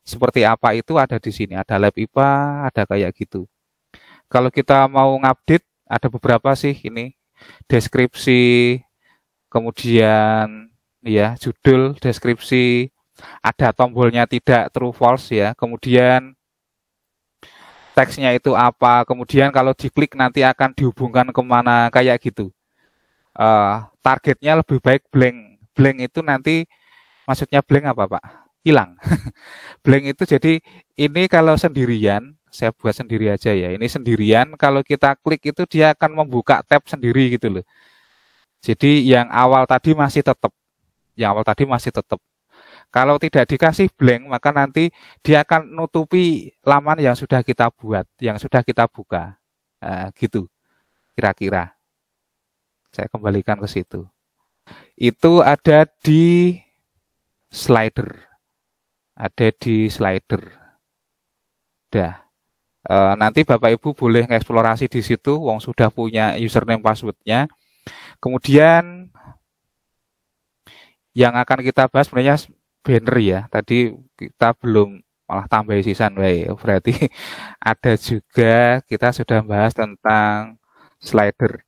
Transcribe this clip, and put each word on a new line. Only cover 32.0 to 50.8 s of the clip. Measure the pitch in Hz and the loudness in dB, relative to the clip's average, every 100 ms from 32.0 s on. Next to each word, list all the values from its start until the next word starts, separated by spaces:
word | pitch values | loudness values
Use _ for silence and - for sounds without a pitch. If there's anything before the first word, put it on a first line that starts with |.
| 104 101 127 151 _ | 0 -2 -6 _ _
saya | - 113 | -6 -6
buat | - 113 | -4 -6
sendiri | - 120 113 107 | -6 -6 -4 -2
aja | 101 120 | -2 -2
ya, | 98 90 | -2 -4
ini | 95 120 | -6 -4
sendirian, | 143 120 110 107 110 131 156 | -4 0 0 4 2 2 0
kalau | 143 135 | 0 0
kita | 135 143 139 139 | -2 0 0 0
klik | - 156 147 | -4 -4 -6
itu | 147 - | -6 -4
dia | 156 156 | 2 2
akan | 151 156 156 | 2 -4 -2
membuka | 151 123 113 139 - | -4 -4 0 0 2
tab | 147 - | 0 0
sendiri | 143 120 127 127 120 | -6 -2 0 0 0
gitu | 113 92 | -4 -6
loh. | - _ _ _ _ _ _ _ _ _ | -10 _ _ _ _ _ _ _ _ _
Jadi | - 110 143 147 127 | -6 0 2 4 4
yang | 123 120 | 4 4
awal | 117 127 131 127 | 2 4 4 2
tadi | 127 160 | 0 2
masih | 156 143 151 139 | 0 0 0 -2
tetap, | 127 - _ _ _ _ _ _ | -2 -4 _ _ _ _ _ _
yang | - 110 | -6 -2
awal | 104 113 | -2 -2
tadi | 104 139 | -2 -2
masih | 123 - | -2 -4
tetap. | - - 92 _ _ _ _ _ - _ | -8 -8 -10 _ _ _ _ _ -20 _
Kalau | 123 131 147 | 0 2 0
tidak | 160 143 | 0 0
dikasih | 120 143 160 156 190 | 0 2 0 2 -2
blank, | _ 127 120 139 | _ 2 2 -4
maka | 123 147 | -4 -2
nanti | 147 139 143 165 _ - _ | 0 -2 0 -2 _ -20 _
dia | - 151 | 2 2
akan | 147 165 151 160 | 4 -2 -2 -10
nutupi | 160 165 156 185 175 156 - _ | -6 -4 -2 0 0 -2 -8 _
laman | - 143 143 156 | 2 2 2 0
yang | 139 | 0
sudah | 120 139 131 | -2 -2 -2
kita | 120 123 117 | -2 -2 -2
buat, | _ 110 104 92 _ | _ -6 -6 -6 _
yang | 120 104 | -8 -8
sudah | - 131 | -2 -2
kita | 120 117 117 | 0 -2 -2
buka. | - 104 107 87 95 _ _ _ _ | -4 -10 -8 -8 -18 _ _ _ _
Nah, | - 92 95 - | -12 -10 -12 -6
gitu, | 117 113 90 _ _ _ | -6 -6 -10 _ _ _